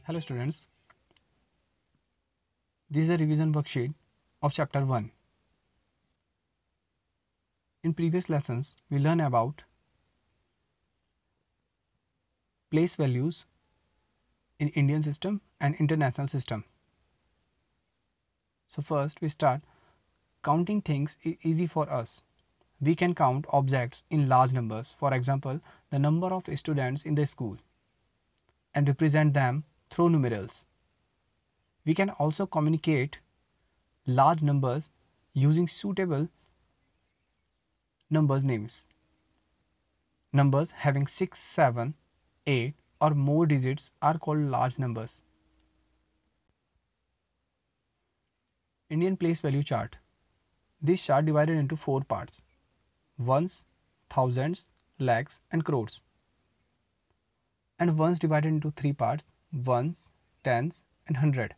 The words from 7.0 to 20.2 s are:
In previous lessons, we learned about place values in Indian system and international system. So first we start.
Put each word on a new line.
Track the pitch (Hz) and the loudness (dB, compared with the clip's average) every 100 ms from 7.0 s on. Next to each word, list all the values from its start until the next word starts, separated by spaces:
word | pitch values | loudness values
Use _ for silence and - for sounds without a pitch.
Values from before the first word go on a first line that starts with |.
| _ _ _ _ _ _ _ _ | _ _ _ _ _ _ _ _
In | 165 | -6
previous | 160 170 175 - | -2 0 -2 -2
lessons, | 151 - 120 143 _ _ | -4 -2 -6 -8 _ _
we | 143 | 0
learned | 147 170 | 2 2
about | 147 120 123 151 - _ _ _ _ _ _ _ _ _ _ _ _ _ _ _ _ _ _ _ _ _ _ _ _ _ _ _ _ _ _ | 2 0 -2 -6 -20 _ _ _ _ _ _ _ _ _ _ _ _ _ _ _ _ _ _ _ _ _ _ _ _ _ _ _ _ _ _
place | 156 170 | 0 0
values | - 143 123 147 - - _ _ _ _ _ _ _ _ _ _ _ | 0 -2 0 -2 -6 -20 _ _ _ _ _ _ _ _ _ _ _
in | 151 | -2
Indian | 156 139 151 | 2 2 2
system | 151 143 185 208 _ _ | -2 -4 -6 -6 _ _
and | 143 156 | -4 0
international | 151 160 135 123 139 | 0 2 0 -2 -6
system. | 139 - 110 - _ _ _ _ _ _ _ _ _ _ _ _ _ _ _ _ _ _ _ _ | -6 -6 -10 -10 _ _ _ _ _ _ _ _ _ _ _ _ _ _ _ _ _ _ _ _
So | - | -12
first | 147 151 143 - | -4 -4 -4 -6
we | 160 | -8
start. | - 151 135 _ _ _ _ _ _ | 0 0 0 _ _ _ _ _ _